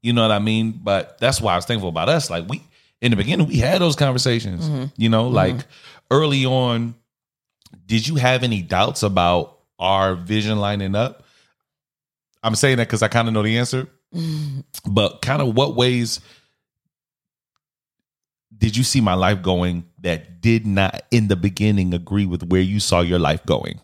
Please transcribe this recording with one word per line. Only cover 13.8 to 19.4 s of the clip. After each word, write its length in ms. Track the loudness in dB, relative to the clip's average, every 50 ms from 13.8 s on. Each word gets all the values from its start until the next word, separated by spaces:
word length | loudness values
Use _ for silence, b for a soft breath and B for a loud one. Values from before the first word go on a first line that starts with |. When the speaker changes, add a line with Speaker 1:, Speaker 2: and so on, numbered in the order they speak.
| -6 -8 _ _ _ _ -8
Speaker 2:
Mm-hmm. 460 | -6 -6 -4 -6 -6 -6 -6 -8 -10 -12 _ -20 -12 _ -2
Speaker 1:
But 280 | 0 0 0 0 -2 -6
kinda 220 | -4 -2 0 0 0
what 300 | 0 2 2 0 0 2
ways 440 | 2 2 2 2 0 -2 -2 -6 -10 b b b b b b b b b b _ _ _ _ _ _ _ _ _ _ _ _ _ _ _ _ _ _ _ _ _ _ _ _ _ _ _ _ _ _ _ _ _ _ _ _ -2
did 200 | 0 0 0 2
you 60 | 0
see 180 | -2 2 2 2
my 140 | 2 4 2
life 280 | 4 2 2 2 2